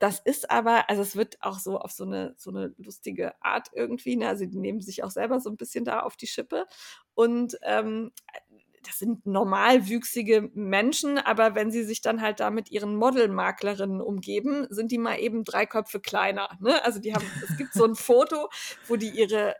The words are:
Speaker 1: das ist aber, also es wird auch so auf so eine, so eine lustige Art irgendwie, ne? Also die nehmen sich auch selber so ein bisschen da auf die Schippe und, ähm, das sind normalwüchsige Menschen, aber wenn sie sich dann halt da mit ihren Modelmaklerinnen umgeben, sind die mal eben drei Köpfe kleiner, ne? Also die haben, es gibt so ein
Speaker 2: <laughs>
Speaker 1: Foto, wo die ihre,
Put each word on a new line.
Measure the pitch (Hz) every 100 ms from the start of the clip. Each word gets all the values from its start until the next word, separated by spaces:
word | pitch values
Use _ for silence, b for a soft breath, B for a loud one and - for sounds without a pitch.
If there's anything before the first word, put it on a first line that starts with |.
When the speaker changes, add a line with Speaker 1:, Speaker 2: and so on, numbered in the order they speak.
Speaker 1:
das | 202 175
ist | - 285 -
aber, | 233 226 233 -
also | 202
es | 196
wird | - 220 -
auch | 196 190
so | 190 196
auf | -
so | -
eine, | 190 196 - -
so | 92
eine | 95 92 -
lustige | 98 - - - - -
Art | - 220 -
irgendwie, | - 233 247 254 247
ne? | 214
Also | 202
die | 185 190
nehmen | 190 214
sich | 190 -
auch | 190
selber | - 226 262
so | 254
ein | 214
bisschen | 233 240
da | 233 226
auf | - -
die | 233
Schippe | - 254 339 381 B B B _
und, | - 233 240 240 -
ähm, | - 214 220 220 226 - - - _ _ _ _
das | - -
sind | 208 226 202
normalwüchsige | 196 196 196 214 254 190 233 - 240 214 220 208
Menschen, | 202 196 196 233 311 285 285
aber | - 220 220
wenn | 208 214
sie | 233
sich | 214 226
dann | 226 226
halt | 220 208
da | 214
mit | 214 -
ihren | 208 208 208
Modelmaklerinnen | 240 262 220 190 185 190 202 196 196 190
umgeben, | - 202 - 208 254 285 262
sind | 202 226
die | 240
mal | 226 -
eben | 226 226
drei | 214 190 220
Köpfe | 220 208 202
kleiner, | - 208 190 202 196 185
ne? | 214 311
Also | 240 202
die | 214
haben, | 214 196 160
es | - 156
gibt | 269
so | -
ein | 226
Speaker 2:
<laughs> |
Speaker 1:
Foto, | 220 - 247 302 311 302 B B B -
wo | 233
die | 214
ihre, | 196 208 214 208